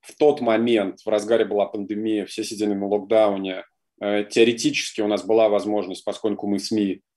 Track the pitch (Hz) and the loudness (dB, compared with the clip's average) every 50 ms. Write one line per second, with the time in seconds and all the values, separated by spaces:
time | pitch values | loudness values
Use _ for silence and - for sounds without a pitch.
0 | _ - - _ 156 147 139 139 127 117 113 110 113 120 117 110 98 95 90 - | _ -20 -2 _ 4 4 4 4 0 0 2 2 2 2 2 2 2 0 -6 -8
1 | _ 107 107 107 101 104 117 113 110 101 104 104 98 - - 107 101 95 107 104 | _ -2 -2 -2 0 2 2 2 2 0 2 0 0 0 -2 -10 -8 -6 -6 -6
2 | 110 110 110 104 98 - - - 110 104 113 101 107 104 101 98 101 101 104 104 | -4 -2 -2 -2 -4 -6 -8 -8 -8 -8 -4 -4 -2 -2 -2 -2 -2 -2 -2 -2
3 | 98 98 113 110 110 104 101 95 95 95 92 92 - _ _ _ _ _ _ _ | 0 2 4 4 4 4 2 -2 -6 -6 -8 -10 -12 _ _ _ _ _ _ _
4 | - 101 104 104 104 104 - 120 113 117 120 117 135 151 143 - - - - - | -4 -2 -2 -2 -2 -2 4 4 4 4 4 0 -2 -2 -2 -2 -8 -8 -6 -4
5 | 104 104 104 98 92 95 110 113 110 107 104 101 95 107 107 104 95 90 95 - | -2 0 -2 -2 0 0 2 4 4 4 2 2 0 0 -2 -4 -4 -6 -10 -10
6 | - - 98 - - 110 101 - - 101 101 98 101 - 113 107 104 98 90 - | -8 -10 -10 -4 -4 -4 -4 -2 -2 -2 -2 -2 -2 -2 -2 0 0 0 -2 -6
7 | _ _ _ | _ _ _